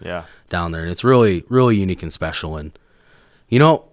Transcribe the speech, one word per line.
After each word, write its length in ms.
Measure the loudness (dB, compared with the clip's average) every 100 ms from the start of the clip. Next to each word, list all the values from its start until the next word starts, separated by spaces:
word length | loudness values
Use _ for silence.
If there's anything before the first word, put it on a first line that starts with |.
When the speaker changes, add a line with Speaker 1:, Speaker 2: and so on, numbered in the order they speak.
Speaker 1:
Yeah. 240 | -12 -12 -14 _ _
Speaker 2:
down 240 | -8 -6
there. 100 | -8
And 80 | -8
it's 140 | -2
really, 400 | 2 4 4 2 -2
really 280 | 0 2 2
unique 260 | 0 -4
and 100 | -8
special. 440 | -8 -8 -8 -10 -10
And, 200 | -12 -16 _ _ _ _ _ _ _
you 100 | 4
know, 240 | 4 2 -4